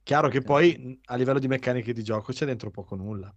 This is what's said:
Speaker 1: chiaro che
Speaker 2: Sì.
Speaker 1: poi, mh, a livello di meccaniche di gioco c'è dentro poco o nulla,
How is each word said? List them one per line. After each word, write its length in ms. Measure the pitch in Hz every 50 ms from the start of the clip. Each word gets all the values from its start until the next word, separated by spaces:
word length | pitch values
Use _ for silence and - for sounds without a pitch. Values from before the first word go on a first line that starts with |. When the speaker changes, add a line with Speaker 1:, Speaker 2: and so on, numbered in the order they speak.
| _
Speaker 1:
chiaro 260 | - 143 151 156 139
che 140 | 117 135 127
Speaker 2:
Sì. 0 |
Speaker 1:
poi, 340 | 139 143 143 170 175 156
mh, 220 | - 127 127 131 - _
a 100 | - 123
livello 220 | 123 127 131 135 139
di 80 | 135 131
meccaniche 440 | 131 131 131 131 123 127 110 117 120
di 100 | 117 110
gioco 300 | 107 113 107 107 - 127
c'è 120 | - 156
dentro 260 | 139 127 107 - 107
poco 240 | - - 92 - 101
o 40 | 95
nulla, 340 | 92 107 107 98 98 101 -